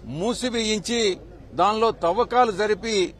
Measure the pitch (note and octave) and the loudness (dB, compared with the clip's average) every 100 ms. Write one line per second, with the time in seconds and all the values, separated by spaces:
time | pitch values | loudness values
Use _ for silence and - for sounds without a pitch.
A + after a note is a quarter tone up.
0 | A2 C#3+ G#3 A#3+ B3+ A#3 A3 G#3+ G3 A#3 | -10 -4 -4 -2 -2 -2 -2 -2 0 0
1 | G#3+ F3+ - - - B2 F#3+ A3 A3+ - | 0 -2 -10 -20 -12 2 2 4 0 2
2 | E3+ G3 A3+ A#3+ A#3+ F#3 G#3+ G3+ A3+ G#3 | 0 0 2 4 2 2 0 0 0 0
3 | F3 | 0